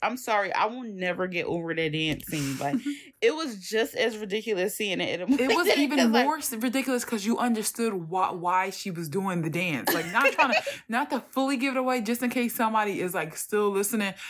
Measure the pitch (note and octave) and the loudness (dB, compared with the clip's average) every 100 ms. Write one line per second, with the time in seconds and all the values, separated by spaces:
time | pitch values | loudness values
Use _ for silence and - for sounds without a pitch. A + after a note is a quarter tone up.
0 | G3 B3 - G#3+ G3 - C4 B3 A#3+ F#3+ | -4 -2 0 0 2 2 0 -2 -8 -4
1 | F3+ F3+ F#3 E3+ - E3+ E3 D#3+ D#3+ D3+ | -2 -2 -2 -2 -2 -2 -2 -2 0 0
2 | D#3 D3 - D#3+ C#3 C3 C#3 A#3+ C#4+ C#4+ | 0 -2 -4 -4 -2 -2 -2 -2 -2 -8
3 | - - A3+ D#4 D#4+ G#3 F3+ A3 A#3 - | -12 0 2 2 -2 -6 -4 -2 0 0
4 | A3+ G#3+ G#3+ G#3 A3 G3 F#3+ - G#3 F3 | -2 -2 -4 -4 0 0 0 0 -2 -2
5 | F3 E3 F#3 C4+ C4 E4+ F4 D4 C#4+ C#4+ | -2 -2 2 2 4 4 4 4 4 4
6 | A#3+ A#3 C4+ D#4 - A3+ B3 C4 C4 B3 | 4 4 4 0 -4 -2 0 0 0 0
7 | - A3+ G3 A#3 A#3+ A3 G#3+ - A3+ G3 | -2 -2 0 0 2 0 -2 -2 0 -2
8 | D#3+ F#3 F#3 F3+ F3 F#3 F#3+ F#3+ G3+ E3+ | -2 0 0 0 0 2 0 -4 -6 -6
9 | E3 F3 G3 F3 D#3+ E3 F3+ C3+ G2+ E3+ | -4 -2 0 0 0 0 0 0 0 -2
10 | E3 G#3 C4+ - D4 - - - - A3+ | 0 2 2 4 4 2 -2 -6 -4 -2
11 | C#4 C4 - - C4+ C#4 C4+ C4 B3+ B3+ | 0 -4 -2 0 0 2 0 0 2 0
12 | G#3+ A#3+ B3 B3 A#3+ - A3 A3 G#3 F#3 | 0 0 0 0 0 0 2 2 0 0
13 | F3+ F3+ D#3+ - - G#3 G#3 G3 G3+ A3+ | -2 -2 -4 -6 -2 2 2 2 0 0
14 | G3+ F#3+ - | -2 -4 -12